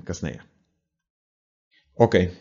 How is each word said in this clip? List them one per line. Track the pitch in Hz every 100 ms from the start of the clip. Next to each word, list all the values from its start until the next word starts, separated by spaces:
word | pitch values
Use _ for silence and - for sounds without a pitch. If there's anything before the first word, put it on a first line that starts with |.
kasneje. | - 85 78 - - _ _ _ _ _ _ _ _ _ _ _ _ _ _ -
Okej, | 117 101 90 -